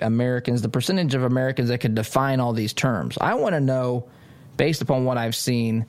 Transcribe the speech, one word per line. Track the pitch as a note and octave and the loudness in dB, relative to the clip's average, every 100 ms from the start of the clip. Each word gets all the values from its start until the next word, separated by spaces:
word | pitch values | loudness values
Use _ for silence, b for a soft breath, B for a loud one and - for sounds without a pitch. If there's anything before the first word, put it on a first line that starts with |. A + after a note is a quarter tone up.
Americans, | A2 A2+ B2 B2 B2 A#2+ | 0 2 2 0 -2 -2
the | A2+ | 0
percentage | B2+ B2 F#3+ D#3+ C3 | -2 0 0 0 0
of | |
Americans | B2+ B2+ C3 C3 A#2+ | 0 0 0 0 0
that | A#2+ | 0
could | A#2 A2 | 0 -2
define | G#2+ C3 C3+ C3 | 0 0 2 2
all | A#2+ | 0
these | A2+ G#2+ | 0 -2
terms. | - C#3 G#2 B1 - | 0 0 0 -2 -2
I | - B3 | 0 0
wanna | A3 D#3+ | 0 2
know, | C3+ C3 B2+ B2 - B B B B - | 2 0 0 -2 -6 B B B B -2
based | D3 D#3 | 0 0
upon | A#2+ C3+ B2+ | 0 0 2
what | B2 | 0
I've | A#2 A2+ | -2 -2
seen | - A#2+ A2+ A2+ | 0 0 2 0